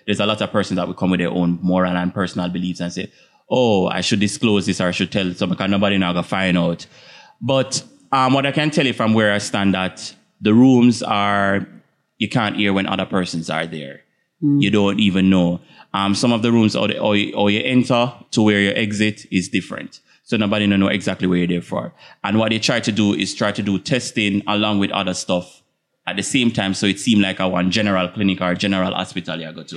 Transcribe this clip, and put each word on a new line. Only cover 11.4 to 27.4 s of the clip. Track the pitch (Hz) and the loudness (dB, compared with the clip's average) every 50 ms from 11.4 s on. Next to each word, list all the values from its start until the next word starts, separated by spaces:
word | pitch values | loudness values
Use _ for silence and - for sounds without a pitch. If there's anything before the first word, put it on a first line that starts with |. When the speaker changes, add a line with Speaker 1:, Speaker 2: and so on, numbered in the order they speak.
| 98 98 98 101 90 - - - _ _ _ _ _ _ _ | 2 2 0 -2 -4 -6 -14 -20 _ _ _ _ _ _ _
Speaker 1:
you | - 107 104 | -6 -4 -2
can't | - 127 110 104 - | 0 0 0 0 0
hear | - 104 101 | 0 0 0
when | 98 98 - | 2 0 0
other | - 95 95 95 | -2 -2 -2 -4
persons | - - 95 90 - - 82 80 - | -2 -2 -2 -2 -2 -6 -8 -6 -4
are | 78 80 85 | -4 -4 -4
there. | 82 82 76 71 67 69 - _ _ _ _ _ _ _ - | -6 -8 -12 -12 -14 -16 -18 _ _ _ _ _ _ _ -4
Speaker 2:
Mm. | 160 147 143 143 | 0 2 2 2
Speaker 1:
You | 120 101 | 2 2
don't | 104 104 101 98 98 107 | 4 4 2 2 2 2
even | 107 98 90 95 95 95 | 2 2 2 2 4 4
know. | 95 92 87 87 87 87 - _ - - - - - | 4 4 4 2 0 -4 -8 _ -20 -20 -16 -8 -4
Um, | 98 98 98 101 | -2 -2 0 0
some | - 135 120 | 0 0 0
of | 120 110 110 | 0 2 0
the | 117 117 | 2 2
rooms, | 117 110 104 104 | 4 2 2 2
or, | - 107 104 - - | 0 -2 -2 -2 -2
or, | - 110 104 104 104 - - | 0 0 2 2 0 -2 -2
or | 107 104 104 | 0 2 2
you | 104 113 - | 2 0 0
enter | 135 127 127 117 - 127 120 123 127 - - - - | 2 2 2 2 2 2 0 0 -2 -4 -12 -12 -4
to | - 113 | 0 2
where | 107 107 104 101 | 4 4 4 4
you | 101 98 | 2 2
exit | - 110 113 104 104 101 107 107 104 - - - | 0 0 -2 -2 -2 -2 -2 -2 -2 -6 -10 -4
is | 113 92 87 - | -2 -2 -2 -2
different. | - 95 - - - - - - - - _ _ _ _ _ | -4 -6 -6 -6 -12 -12 -12 -14 -18 -20 _ _ _ _ _
So | - 120 | -4 -2
nobody | 107 107 101 107 107 104 | 0 0 0 0 2 2
don't | 101 101 98 | 2 4 4
know | 95 | 2
exactly | 98 - 98 - 101 92 - 92 | 2 0 -2 -2 -4 -4 -2 -2
where | 92 90 87 | 0 0 0
you're | 87 | 0
there | 87 87 87 | 0 -2 -4
for. | - - - - - - _ _ - - - - - | -6 -6 -8 -8 -8 -10 _ _ -20 -20 -18 -8 -4
And | 101 104 110 | -2 0 0
what | 110 110 | 0 0
they | 113 113 | 0 -2
try | - - 127 117 | 0 0 -2 0
to | - 117 104 | 0 -2 0
do | 110 107 101 - | 2 2 2 2
is | - 98 - - | 0 -2 -6 -4
try | - 110 104 | -2 -2 -2
to | - - | -2 -2
do | 101 104 98 | -2 -2 -2
testing | 90 - - 135 123 123 - - 120 104 101 98 101 - | -2 -2 -2 -2 -2 -2 -4 -2 -2 0 0 0 -2 -2
along | - 104 104 107 107 104 98 | -2 -2 0 0 0 0 0
with | 98 95 | 0 0
other | - 98 95 95 90 | -2 -2 -2 -4 -4
stuff | - - - 92 87 87 - - _ _ _ _ _ _ _ _ _ - | -6 -4 -2 -2 -2 -4 -6 -20 _ _ _ _ _ _ _ _ _ -10
at | - 90 | -8 -6
the | 101 98 | -6 -6
same | - - 135 120 117 | 0 0 2 2 2
time, | 113 117 98 98 92 | 0 0 -2 -2 -2
so | - 110 | 0 0
it | 98 95 - | 0 0 0
seemed | - 120 110 104 | 0 2 4 4
like | 98 95 92 | 4 2 0
a | - | -2